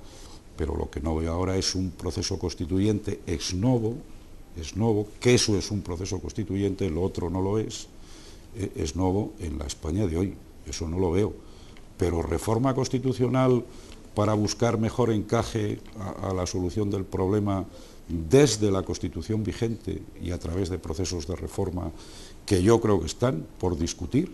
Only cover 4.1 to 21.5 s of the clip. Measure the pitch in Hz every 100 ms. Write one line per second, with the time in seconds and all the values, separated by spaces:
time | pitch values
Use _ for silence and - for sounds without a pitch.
4.1 | - - - - 85 78 92 117 104 104
5.1 | - 123 120 - 98 - 104 87 87 95
6.1 | 90 87 - 95 95 101 95 98 80 92
7.1 | - 87 92 95 107 113 - - - -
8.1 | - - - - - 95 - 82 85 92
9.1 | 95 - - 82 73 73 - 78 90 104
10.1 | 80 95 - - - - - 82 90 92
11.1 | 90 104 - - - - - - - 87
12.1 | 82 76 80 - 110 135 131 127 131 127
13.1 | 123 120 127 131 123 - - - - -
14.1 | - 104 107 104 - 120 110 110 - 117
15.1 | 107 92 117 - 113 104 107 - 110 98
16.1 | - 95 92 90 95 90 110 101 101 92
17.1 | 92 95 104 101 95 90 - - - -
18.1 | 85 80 131 147 107 104 95 95 87 87
19.1 | 90 80 107 101 - 113 113 - 85 85
20.1 | 85 87 87 80 87 90 87 82 - 90
21.1 | 87 78 85 87